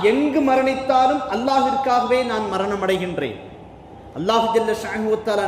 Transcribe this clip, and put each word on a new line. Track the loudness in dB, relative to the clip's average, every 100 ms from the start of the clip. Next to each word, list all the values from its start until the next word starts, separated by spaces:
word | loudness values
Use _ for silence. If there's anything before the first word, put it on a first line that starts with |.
எங்கு | 2 4 2 2
மரணித்தாலும் | 2 2 2 0 2 4 4 2 -2
அல்லாஹ்விற்காகவே | -2 0 2 2 0 2 0 2 0 0
நான் | -2 -2
மரணமடைகின்றேன்." | -2 -2 -2 0 0 -2 -4 -6 -8 -14 -18 -20 -20 -20 -20 -16 -8
அல்லாஹ் | 0 2 2
ஜல்ல | 2 0
ஷானு | -2 -4 -4 -2
வ | -2 0
தஆலா | -2